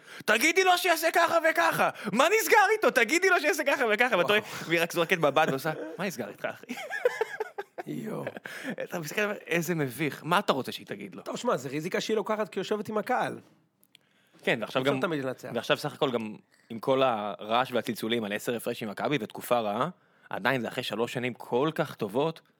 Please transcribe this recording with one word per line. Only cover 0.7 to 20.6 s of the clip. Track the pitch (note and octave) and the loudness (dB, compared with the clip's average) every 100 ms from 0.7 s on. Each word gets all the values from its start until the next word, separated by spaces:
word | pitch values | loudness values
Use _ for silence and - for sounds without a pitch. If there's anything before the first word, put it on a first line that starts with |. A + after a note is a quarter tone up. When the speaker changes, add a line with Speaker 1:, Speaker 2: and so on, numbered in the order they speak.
| F4+ | 4
Speaker 1:
שיעשה | F#4 E4 E4 | 4 2 2
ככה | F4 E4 E4+ D#4+ | 2 4 4 2
וככה, | E4 E4 C4+ F3+ - A3 | 4 2 4 0 0 -4
מה | G3+ D#4 A4 | 4 4 4
נסגר | F#4 G#4+ G4 G#4+ | 6 6 6 4
איתו? | C#4+ | 4
תגידי | B3+ A3 E4 F#4 | 4 4 4 4
לו | F4+ | 4
שיעשה | D4 D#4+ C#4+ | 2 0 0
ככה | D4+ A#3+ | 0 2
וככה", | G#3 B3 G3 | 2 2 4
ואתה | E3+ | 4
רואה, | G#3 | 2
Speaker 2:
וואו. | G#3 - D#3 | 2 -8 -2
Speaker 1:
והיא | E3 | 0
רק | E3 | 2
זורקת | E3+ E3 F3+ | 0 0 4
מבט | D3 C3+ D#3+ | 4 4 2
ועושה, | C3+ D#3+ D#3 D#4 - | 2 -4 -6 -8 -6
"מה | F#3+ | -6
נסגר | - G#2 | -6 -10
איתך, | - | -8
אחי?" | A2+ - - | -10 -10 -12
<laughs> | G#4+ E5 G#5 D5+ - - G5+ C#5 B4+ - - - | -12 -8 -2 -2 -2 -6 -6 -10 -10 -14 -12 -8
Speaker 2:
יואו. | - A3 - - - - - C#4 G#3 | -8 -6 -6 -8 -10 -12 -10 -8 -6
Speaker 1:
אתה | - F3+ | -6 -6
מסתכל, | D3+ - G#3 G#3 - | -4 -2 -2 -4 -2
איזה | E3 E3 | -2 0
מביך, | E3+ C3+ A#2 D3+ B2+ | 0 -2 0 -4 -4
מה | D3+ F3+ | 0 2
אתה | G3+ | 4
רוצה | C#3+ A2+ | 0 0
שהיא | - G#2 | -8 -10
תגיד | A2 G2+ | -10 -10
לו? | - | -12
Speaker 2:
טוב, | - B3 | -10 -6
שמע, | A#3+ F3+ | -2 -2
זה | C3+ | -2
ריזיקה | C#3+ E3 G#3+ | -6 -4 -4
שהיא | - G#3+ | 0 -2
לוקחת | G3 G#3+ G#3+ | 0 -4 -4
כי | - | -6
יושבת | F3+ G#3+ A3+ | -4 -4 -2
עם | G#3+ | -4
הקהל. | G3+ A#3+ D3+ A#2 - _ _ _ _ _ _ _ _ _ | -2 -2 -2 -6 -14 _ _ _ _ _ _ _ _ _
Speaker 1:
כן, | - C3 | 0 0
ועכשיו | - C3+ | 0 0
Speaker 2:
אי | C3 | 0
אפשר | |
Speaker 1:
גם, | C#3 | 0
Speaker 2:
תמיד | C#3+ D#3 | 0 -2
לנצח. | C3+ B2+ B2 | -4 -8 -6
Speaker 1:
ועכשיו | A#2 - C#3+ | -6 0 0
סך | C#3+ | 0
הכל | - C#3+ | -2 0
גם, | B2 A2 - _ _ _ | 0 -4 -10 _ _ _
עם | A2+ | -6
כל | C#3 C3 | 0 2
הרעש | C3 A2 G#2 F#2 G#2 A#2 C3 | 4 2 -4 -8 0 0 2
והצלצולים | A#2+ G#2+ A2 A2 A#2+ | 0 -2 -4 -2 -2
על | G2+ | 0
עשר | G#2 - A#2 | -2 -2 -4
הפרש | B2 A#2+ | -4 -6
עם | A2 | -8
מכבי, | G2 A2+ C#3+ | -4 -2 -2
ותקופה | G#2+ - - A#2+ | -4 -8 0 0
רעה, | G#2+ G#2 D3+ - _ _ - | 2 0 -2 -4 _ _ -10
עדיין | G2 A2 C3+ | -2 2 2